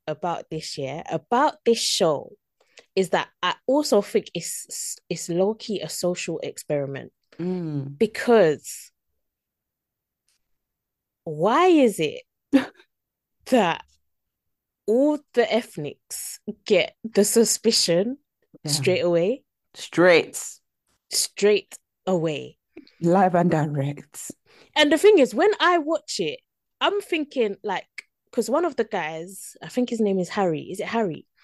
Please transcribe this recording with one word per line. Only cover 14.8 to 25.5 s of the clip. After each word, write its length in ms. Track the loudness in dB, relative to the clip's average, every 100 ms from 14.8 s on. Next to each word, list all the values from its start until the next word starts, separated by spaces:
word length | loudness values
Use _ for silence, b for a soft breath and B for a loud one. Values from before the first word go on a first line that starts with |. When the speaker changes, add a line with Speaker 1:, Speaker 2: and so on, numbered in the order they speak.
| -2
Speaker 1:
all 320 | 2 2 0 _
the 180 | -2 0
ethnics 840 | 0 -4 -10 -10 -12 -16 -14 -14 -14 -14 -10 0
get 300 | 2 2 -6
the 200 | -4 0
suspicion 920 | 2 4 2 0 0 0 2 0 0 -6 _ _ _ -14
Speaker 2:
Yeah. 80 | -6
Speaker 1:
straight 280 | -2 0 0
away? 420 | 2 0 0 -2 _ _ _
Speaker 2:
Straight. 680 | -20 -6 4 6 6 4 -6 -14 -18 _ _ _ _ -6
Speaker 1:
Straight 680 | -4 -4 0 2 2 0 -18 _ _ -2
away. 520 | -2 -2 -6 -10 -18 _ -20 -20 -4
Speaker 2:
Live 340 | 2 4 4 4
and 140 | 2
direct. 800 | 2 0 -2 -4 -6 -14 -18 -16 -18 _ b b 0
Speaker 1:
And 160 | 2
the 60 | 4
thing 220 | 6 6
is, 140 | 4
when 180 | 2 0